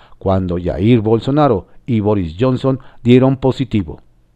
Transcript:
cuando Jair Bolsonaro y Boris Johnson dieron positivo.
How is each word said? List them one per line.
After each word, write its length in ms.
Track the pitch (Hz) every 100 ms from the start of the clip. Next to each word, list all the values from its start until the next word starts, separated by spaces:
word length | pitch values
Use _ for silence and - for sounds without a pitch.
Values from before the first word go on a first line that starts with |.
| - -
cuando 400 | 95 95 92 87
Jair 380 | 85 80 107 123
Bolsonaro 680 | 107 113 131 147 143 98 - - -
y 140 | 113
Boris 360 | 104 107 85 85
Johnson 420 | 131 127 135 131 - -
dieron 340 | 117 127 131 131
positivo. 640 | 131 - 127 107 92 - _ _ _